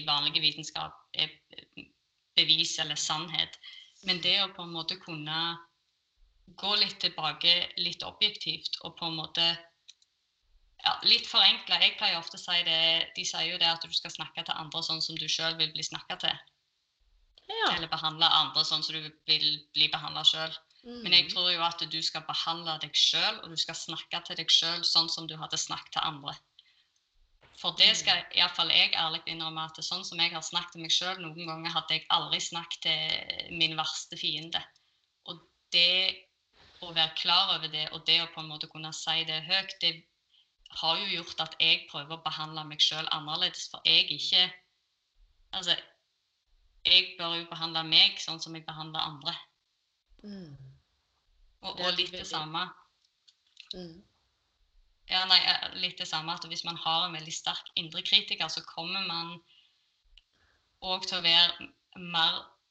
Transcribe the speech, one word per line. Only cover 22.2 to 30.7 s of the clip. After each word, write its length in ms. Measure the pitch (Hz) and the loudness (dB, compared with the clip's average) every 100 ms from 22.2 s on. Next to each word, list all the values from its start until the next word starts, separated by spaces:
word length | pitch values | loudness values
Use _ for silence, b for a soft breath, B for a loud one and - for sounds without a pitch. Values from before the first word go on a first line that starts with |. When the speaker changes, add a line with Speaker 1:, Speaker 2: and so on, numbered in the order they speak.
Speaker 1:
behandle 560 | 156 147 170 170 165 156 | -4 -4 -2 -4 -4 -6
deg 160 | 151 - | -2 4
selv, 440 | - 160 196 220 | 4 4 0 -2
og 60 | 165 | -6
du 80 | 160 | -4
skal 180 | - 160 | -4 -6
snakke 460 | - 156 - 170 - | -8 -10 -8 -8 -6
til 100 | 170 | -6
deg 160 | 160 | 4
selv 320 | - 165 170 170 | 4 4 0 2
sånn 240 | 170 165 | 2 2
som 160 | 160 160 | -2 -6
du 80 | 160 | -10
hadde 220 | 160 160 | -6 -4
snakket 340 | - - - | -4 -6 -4
til 80 | - | -2
andre. 320 | 156 143 143 - _ - b b b _ _ _ _ _ - - | -2 -4 -10 -12 _ -20 b b b _ _ _ _ _ -20 -4
For 140 | 175 170 | -2 6
det 220 | 202 220 | 6 6
skal 180 | 202 175 | 2 2
Speaker 2:
Mm. 100 | - | 2
Speaker 1:
i 80 | 185 | 2
hvert 160 | 180 - | 2 2
fall 140 | 165 | 2
jeg 240 | 180 196 | 4 4
ærlig 280 | - 160 165 165 | 2 0 -4 -6
innrømme 400 | 165 160 160 160 | -8 -6 -6 -6
at 100 | - | -6
sånn 220 | - 180 185 | -6 -6 -6
som 140 | 170 | 0
jeg 120 | 170 | 0
har 100 | 160 | -2
snakket 300 | - 175 170 | -6 -6 -6